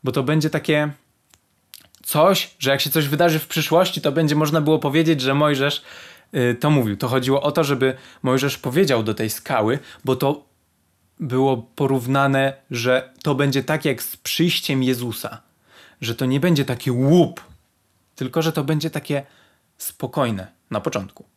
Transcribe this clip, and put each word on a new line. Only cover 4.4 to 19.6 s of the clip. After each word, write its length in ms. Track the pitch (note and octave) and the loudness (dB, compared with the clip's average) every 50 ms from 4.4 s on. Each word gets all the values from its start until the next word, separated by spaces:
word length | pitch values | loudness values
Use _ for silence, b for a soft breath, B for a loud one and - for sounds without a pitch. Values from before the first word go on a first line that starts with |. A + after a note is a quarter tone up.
| D#3 D3+ D3 D#3+ | 2 2 2 2
było 180 | D3 D3 D#3 D3+ | 2 4 2 2
powiedzieć, 420 | D3+ D3 C3+ D#3+ E3 D#3 E3 C#3+ | 2 0 2 2 2 2 2 0
że 120 | B2+ C3 C#3 | 2 0 2
Mojżesz, 500 | C#3+ D3+ D3+ D3 C3 C#3 C#3+ C#3+ - B B B B B B B B B B - | 2 2 2 2 2 0 -2 -2 -4 B B B B B B B B B B -2
y, 220 | D#3 B2 A#2+ A#2+ A#2+ | 0 0 0 0 2
to 100 | - D3 | 2 2
mówił. 280 | D3+ C#3+ A#2+ G#2+ G2+ G2 | 4 4 2 0 -2 -4
To 100 | - B2 | -4 -2
chodziło 340 | A#2+ C3 B2+ B2+ C3+ C#3 | -2 -2 0 2 0 0
o 100 | - D3 | 0 0
to, 120 | C#3+ E3+ D#3+ | 0 0 0
żeby 320 | C#3 C#3+ B2 C3 C3 B2+ B B B B B - | 0 0 0 0 0 0 B B B B B -2
Mojżesz 340 | B2+ B2+ C3+ C3 C#3+ C#3 - | 0 0 2 0 -2 -4 -4
powiedział 460 | - C#3+ B2 D#3+ G3 D3 C3+ A#2 A2 | -6 -2 0 2 2 4 2 0 0
do 100 | A2 A2 | -2 -2
tej 160 | - A2 A2 | -2 -4 -6
skały, 500 | - - - - C#3+ A#2 G#2+ A2 B2 D3 B B B B B | -6 -8 -8 -4 -2 0 2 0 0 -2 B B B B B
bo 100 | B2+ C3 | -2 0
to 300 | B2+ - C#3 D3 D3 - _ _ _ _ _ _ _ _ _ _ _ _ _ _ _ | 0 2 0 0 -2 -8 _ _ _ _ _ _ _ _ _ _ _ _ _ _ _
było 380 | F#3 C3+ B2 B2+ C3+ C#3 C3 A#2+ | -8 -4 0 2 2 2 2 0
porównane, 960 | A2+ _ _ - D3 C3+ C3+ C3 A#2 B2 C3+ C#3 C#3 C#3 C3+ C3+ C3+ C3+ C3+ - _ _ | -4 _ _ -4 -2 0 0 -2 -2 0 0 2 2 2 2 2 0 0 -2 -6 _ _
że 420 | C3+ A#2+ A2+ B2+ B2+ B2 - - _ _ - | -8 -4 0 2 2 2 0 -4 _ _ -2
to 120 | D3+ C#3+ | -2 0
będzie 280 | B2+ C#3+ C#3 B2+ C#3 C3 | 2 0 0 0 -2 -2
tak 220 | C3+ D#3 D#3 - | -2 -4 -2 0
jak 180 | D#3 C3+ G#2+ - | -2 -4 -4 -6
z 140 | - - - | -12 -12 -12
przyjściem 680 | _ - - - D#3+ F3+ - - - - C#3+ C3 C3 | _ -8 -2 0 0 0 0 -2 -4 -2 -2 0 0
Jezusa. 580 | B2+ B2+ A#2+ B2 A#2+ A2 - - A2+ A2+ A2+ _ _ _ _ b b b b b b b b | 0 0 -2 -4 -8 -8 -8 -10 -12 -12 -14 _ _ _ _ b b b b b b b b
Że 140 | - A2+ A#2 | -8 -8 -6
to 100 | - C#3 | -4 -2
nie 140 | B2+ C3 C#3+ | -2 0 0
będzie 260 | C3 F#3 E3+ C#3+ C#3 | 2 2 2 2 0
taki 260 | B2+ B2+ - - C3+ | -2 -4 -4 -4 -2
łup, 520 | B2 B2 C3 C#3 D#3+ F3+ D#3+ - - - - - - _ _ _ _ _ _ _ _ _ _ _ _ | 0 2 4 6 6 6 6 4 0 -12 -18 -20 -20 _ _ _ _ _ _ _ _ _ _ _ _
tylko 260 | - C3 C3 - E3 | -10 -10 -4 -2 -2
że 100 | D#3+ E3 | -2 0
to 120 | D3+ D#3 C#3+ | -2 -2 -2
będzie 260 | C#3 D#3 D3+ C#3+ D#3+ | -2 -2 -2 -4 -4
takie 360 | - A#2+ - - D3 C#3 C3+ b b b b b b b | -8 -8 -6 -4 -6 -6 -6 b b b b b b b